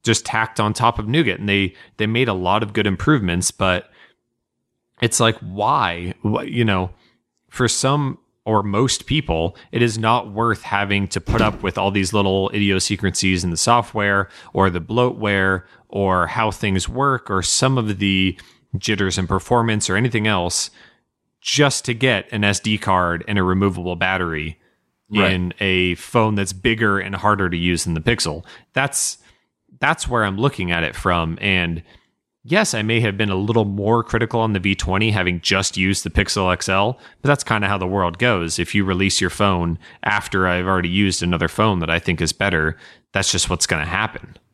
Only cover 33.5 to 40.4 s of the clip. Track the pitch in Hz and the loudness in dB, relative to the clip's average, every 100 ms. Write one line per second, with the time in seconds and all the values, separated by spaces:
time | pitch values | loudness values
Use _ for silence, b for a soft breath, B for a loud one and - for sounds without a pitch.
33.5 | 113 101 101 101 117 113 113 113 117 113 | 2 0 0 2 0 0 -2 -2 0 0
34.5 | 101 92 98 - 95 110 107 90 87 - | 0 0 0 0 0 2 2 0 -2 0
35.5 | 98 98 - 92 98 87 - 98 - 92 | 0 0 0 0 0 -2 0 0 0 0
36.5 | 90 - 95 101 127 B B 135 143 - | 0 0 0 0 -2 B B 0 0 0
37.5 | 107 101 101 92 98 87 85 123 101 85 | -2 0 -2 -2 0 0 0 0 2 0
38.5 | 80 85 101 95 90 98 - 92 - 101 | -4 -2 0 2 2 0 0 -2 0 2
39.5 | 90 85 85 B B - 104 - 98 | 2 0 -2 B B -2 -2 -2 0